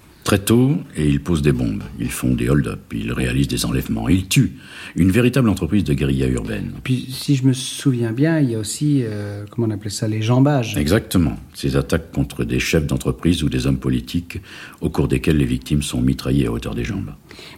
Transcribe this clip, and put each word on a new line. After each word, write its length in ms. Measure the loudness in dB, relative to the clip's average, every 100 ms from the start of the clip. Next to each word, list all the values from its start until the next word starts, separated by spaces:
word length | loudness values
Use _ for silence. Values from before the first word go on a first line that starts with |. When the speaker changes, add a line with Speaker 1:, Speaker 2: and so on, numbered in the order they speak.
| -20 -8 0
Speaker 1:
Très 80 | 2
tôt, 400 | 4 4 4 2 -2 0
et 140 | 2
ils 140 | 2
posent 180 | 2 2
des 100 | 2
bombes, 300 | 2 0 -4 -8 -6
ils 120 | -6
font 240 | -2 -2 0
des 140 | 2
hold-up, 440 | 2 0 -6 -8
ils 180 | -8 -6
réalisent 360 | -4 -2 0 0
des 180 | 0 -2
enlèvements, 420 | -2 -2 -2 2
ils 200 | 2 4
tuent. 320 | 4 2 0 -18 -18 -6 2
Une 140 | 4
véritable 400 | 4 4 4 2
entreprise 340 | 2 0 0
de 120 | 2 0
guérilla 320 | 2 0 0
urbaine. 460 | -2 -4 -6 -8 -6
Speaker 2:
Puis, 240 | -4 -4 -4
si 260 | -6 0 2
je 120 | 2
me 60 |
souviens 580 | 2 -2 -4 0 2 0
bien, 280 | 0 2 2
il 120 | 2
y 20 |
a 60 | 0
aussi, 420 | -4 -2 0 2
euh, 440 | 0 -4 -6 -8 -8
comment 160 | -2 -2
on 60 |
appelait 180 | -2 -6
ça, 180 | -4 -2
les 140 | 0
jambages. 560 | 2 4 4 4 0 -2
Speaker 1:
Exactement. 580 | 2 2 2 2 2 0 -10 -6
Ces 220 | -2 0
attaques 340 | 0 -2 -2
contre 320 | -4 -2 -4
des 160 | -4 -2
chefs 260 | 0 0 0
d'entreprise 560 | -2 -2 0 0 2
ou 80 | 0
des 160 | 0 0
hommes 140 | 0
politiques, 600 | 0 -2 -2 -6 -6 -10 -14 -18 -20 -6
au 100 | -4
cours 160 | 0 0
desquels 300 | 0 2 2
les 80 | 2
victimes 360 | -2 -2 -2
sont 180 | -2 0
mitraillées 460 | 0 0 0 0 0
à 60 |
hauteur 240 | -2 -6 -6
des 80 |
jambes. 260 | -6 -6 -8 -12 -20 -20 -20